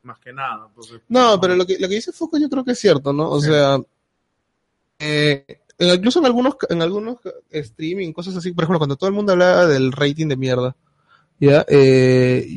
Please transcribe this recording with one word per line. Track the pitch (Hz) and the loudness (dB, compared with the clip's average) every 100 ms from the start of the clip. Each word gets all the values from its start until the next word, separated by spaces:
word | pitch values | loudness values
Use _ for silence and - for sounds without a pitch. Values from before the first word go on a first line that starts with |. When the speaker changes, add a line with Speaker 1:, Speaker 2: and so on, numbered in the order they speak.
Speaker 1:
más | 123 113 | -20 -20
que | 127 | -20
nada, | 131 135 110 110 | -12 -12 -12 -18
entonces, | _ 113 117 _ | _ -20 -20 _
Speaker 2:
No, | 240 240 | 2 4
Speaker 1:
no. | 202 | 4
Speaker 2:
pero | 180 | 2
lo | 180 185 | 0 0
que, | 185 | -4
lo | 185 | -4
que | 208 | -6
dice | 233 | -8
Foucault | - 320 311 | -10 -6 -2
yo | 294 | -2
creo | 269 | -4
que | 254 | -4
es | 247 | -2
cierto, | 202 143 143 | 0 0 0
¿no? | 143 160 | -4 -2
O | 147 | -2
Speaker 1:
Sí. | 147 | 0
Speaker 2:
sea, | 151 139 135 - _ _ _ _ _ _ _ _ _ _ _ | 2 2 0 -4 _ _ _ _ _ _ _ _ _ _ _
eh, | 151 151 147 139 - - _ _ | -6 0 0 0 -6 -20 _ _
en, | 175 | 0
incluso | 180 214 339 | 2 2 2
en | 277 | 0
algunos, | 240 254 - - | 2 -2 -4 -6
en | 170 | -2
algunos | 165 202 220 247 - - _ | -2 -4 -8 -12 -16 -18 _
streaming, | 160 131 _ 160 190 175 | -12 -12 _ -10 -8 -10
cosas | 160 175 185 | -10 -10 -8
así, | 175 | -8
por | 175 | -4
ejemplo, | 165 175 | -2 0
cuando | 147 143 | -2 -2
todo | 196 | -4
el | |
mundo | 202 208 | -2 0
hablaba | 180 180 180 175 | 2 4 4 4
del | 139 131 | 2 0
rating | 139 147 151 160 | 0 -4 -2 -4
de | 131 | -4
mierda, | 131 123 127 - _ _ _ _ _ _ | -2 -2 -4 -8 _ _ _ _ _ _
¿ya? | 139 143 - | 4 4 4
Eh, | 143 135 131 127 127 127 123 120 | 6 6 6 4 4 2 0 -4